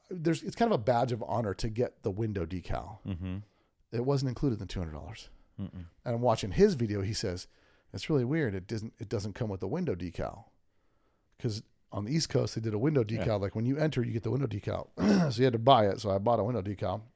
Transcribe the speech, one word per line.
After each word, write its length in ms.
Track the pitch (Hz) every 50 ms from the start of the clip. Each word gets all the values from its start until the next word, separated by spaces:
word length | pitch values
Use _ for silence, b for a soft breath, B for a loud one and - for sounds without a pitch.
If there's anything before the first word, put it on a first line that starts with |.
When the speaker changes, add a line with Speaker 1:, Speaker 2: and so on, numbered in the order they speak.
| _ -
Speaker 1:
there's, 320 | 190 175 151 170 160 -
it's 140 | - 190 -
kind 160 | - 233 226
of 60 | 208 131
a 20 |
badge 280 | 107 131 120 120 131 120
of 100 | 120 104 110
honor 280 | 69 101 113 120 101 92
to 140 | - - 113
get 340 | 107 117 123 110 - _
the 80 | - 110
window 340 | 92 104 117 110 101 95 82
decal. 520 | 80 90 87 - - - 57 - 90 110 - -
Speaker 2:
Mm-hmm. 300 | 101 95 82 95 92 92 104 104 - _ _ _ _ _ _ _ _
Speaker 1:
It 120 | 113 117 123
wasn't 240 | 135 139 131 139 131
included 280 | 117 - 151 139 113
in 40 | 101
the 120 | 95 -
two 60 | - 98
hundred 140 | 87 78
dollars. 380 | 76 71 76 90 110 - - - - - - _ _ -
Speaker 2:
Mm-mm. 240 | 98 - - 92 85 - - _ _
Speaker 1:
And 100 | 127 117
I'm 60 | 117
watching 320 | 123 123 113 - - 101
his 220 | 87 - 196 214 170
video. 260 | 120 117 101 104 101
He 100 | 95 104
says, 360 | 107 - - 95 87 90 - b b b b b b b b b
"That's 160 | - 120 - -
really 160 | 160 135 120
weird. 300 | 123 156 165 147 107 95
It 120 | 95 92 -
doesn't, 240 | 113 104 107 117 - _
it 80 | 107 98
doesn't 240 | 120 101 92 107 90
come 140 | - 120 107
with 140 | 95 92
a 40 | 101 95
window 260 | 135 180 185 135 95
decal." 480 | 87 90 85 - - 69 53 - - - - _ _ _ _ _ _ _ _ _ _ _ _ _ _ _ _ _ -
'Cause 220 | - 120 101 110 - _ _ _ _ _
on 120 | - 101 104
the 100 | 110 151
East 140 | 165 - -
Coast, 260 | - 123 120 110 -
they 60 | 117
did 120 | 110 113
a 60 | 107 104
window 240 | 123 156 151 135
decal. 240 | 110 104 117 113 -
Speaker 2:
Yeah. 80 | 117 107
Speaker 1:
Like, 220 | 101 98 95 -
when 100 | 113 113
you 100 | 127 139 151
enter, 260 | 156 156 - 127 117
you 80 | 117
get 100 | 110 113
the 80 | - 113
window 160 | 113 139 139
decal. 440 | 113 104 101 - 110 - 87 - - _
<clears throat> 360 | - 180 214 202 190 170 139
So 60 | 110 110
you 60 | 131
had 100 | 127 117
to 40 | 113
buy 280 | 117 139 135 117 107 98
it. 120 | 95 104
So 120 | 110 101
I 60 | 95 98
bought 200 | 101 117 120 110
a 60 | 98
window 180 | 120 123 104
decal, 380 | 92 104 101 - 107 92 95 107 110 - _